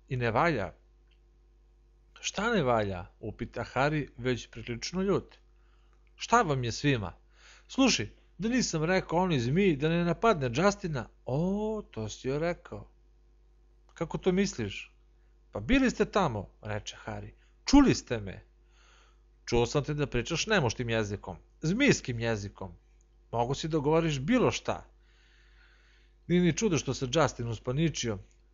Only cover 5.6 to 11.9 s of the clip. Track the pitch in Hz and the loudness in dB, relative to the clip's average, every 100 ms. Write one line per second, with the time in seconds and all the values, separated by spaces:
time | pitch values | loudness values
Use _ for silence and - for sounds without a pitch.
5.6 | _ _ _ _ _ - - 233 190 135 | _ _ _ _ _ -16 2 2 4 0
6.6 | 120 - 143 127 90 - _ _ - - | -2 0 0 0 -2 -12 _ _ -20 -20
7.6 | _ - 262 - 101 - _ - 214 247 | _ 2 4 2 -4 -10 _ -8 -2 -2
8.6 | - 160 160 185 - 165 185 147 117 160 | 0 -2 0 0 0 0 2 0 2 2
9.6 | 202 139 156 170 175 165 226 185 127 117 | 2 2 0 0 0 2 2 2 0 2
10.6 | 196 196 175 135 101 - - 135 180 202 | 2 2 -4 -6 -8 -12 -4 -2 0 -2
11.6 | 214 214 - | -4 -6 -8